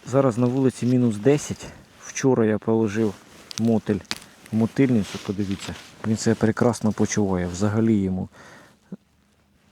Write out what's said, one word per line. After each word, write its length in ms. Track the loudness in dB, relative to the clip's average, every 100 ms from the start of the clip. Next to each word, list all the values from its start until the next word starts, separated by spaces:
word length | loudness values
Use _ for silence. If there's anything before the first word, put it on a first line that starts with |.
| -2
зараз 320 | 0 2 2
на 80 | 0
вулиці 400 | 2 0 0 0
мінус 300 | 2 2 2
десять. 500 | 2 2 -2 -12 -14 -20 -20 -20
Вчора 460 | -16 -2 2 4 2
я 120 | 0
положив 560 | 0 0 0 0 -2 -4 -14 -20 -10 -2
мотиль 400 | 2 2 0 -4 -4 -14 -16 -20 -4
в 40 | 0
мотильницю, 640 | 0 2 2 2 0 -6 -6
подивіться. 480 | -4 -4 -6 -8 -14 -16 -8 -4
Він 100 | 0
себе 180 | 0
прекрасно 580 | 2 2 2 2 2 -2
почуває. 540 | 0 0 0 0 0 -2
Взагалі 500 | -2 0 2 2 2
йому 320 | 0 -2 -6 -12 -20 -20 -20 _ _ -20 _ _ _ _ _ _ _